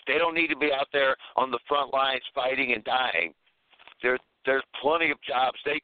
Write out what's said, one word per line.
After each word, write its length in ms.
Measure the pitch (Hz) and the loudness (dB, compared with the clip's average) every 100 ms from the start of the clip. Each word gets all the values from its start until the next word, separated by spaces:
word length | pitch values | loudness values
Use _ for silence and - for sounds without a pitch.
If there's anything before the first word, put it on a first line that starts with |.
| - | -2
they 120 | 143 | 0
don't 160 | 170 | 0
need 140 | 165 160 | 0 0
to 80 | 147 | 0
be 140 | 147 | 0
out 160 | 135 139 | 0 0
there 240 | 143 135 131 - - | 0 2 0 -2 0
on 140 | 131 | 0
the 80 | 120 - | 0 0
front 240 | 143 131 | 0 0
lines 300 | 135 135 131 - | 0 0 -2 -4
fighting 380 | - 127 135 131 | -4 -2 0 0
and 120 | 117 | -2
dying. 500 | 107 127 123 85 85 - _ _ _ _ - - | 0 0 0 0 -2 -4 _ _ _ _ -20 -4
There, 160 | 123 127 _ _ - | 0 0 _ _ 0
there's 180 | 135 - - | 0 -2 -4
plenty 300 | 135 165 160 | 0 2 0
of 80 | 139 - | -2 -4
jobs 320 | 127 127 123 | 0 0 -2
they 160 | 143 147 | -4 -6